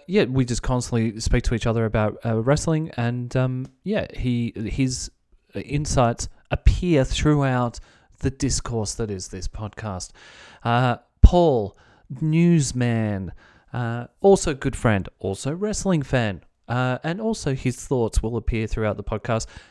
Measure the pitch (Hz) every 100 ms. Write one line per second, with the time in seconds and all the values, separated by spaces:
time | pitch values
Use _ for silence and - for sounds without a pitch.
0 | - 202 127 131 123 113 - 127 - 117
1 | 113 107 - 127 - 113 120 113 110 110
2 | 107 - 117 113 117 151 - 156 160 -
3 | 120 123 120 131 131 127 135 _ 185 208
4 | - - 123 120 117 - 110 - 131 127
5 | - - _ _ _ 101 - 147 151 135
6 | 117 120 - - - 127 - - 180 147
7 | 127 - 151 147 135 123 120 - - _
8 | _ - - 135 131 - - 113 104 -
9 | 110 95 - 92 - - 107 - 110 90
10 | - - - - - - 117 120 127 117
11 | _ _ - 180 165 123 98 - _ _
12 | - 131 156 160 175 170 127 123 120 117
13 | 107 98 87 - - _ _ 120 117 120
14 | 120 _ 196 190 180 135 139 - 120 101
15 | - - 98 95 135 175 208 190 196 160
16 | 127 127 110 90 - _ - 123 127 127
17 | 156 190 220 220 143 135 127 - - 131
18 | 110 - 110 117 - 113 110 117 107 101
19 | - 110 - 110 - -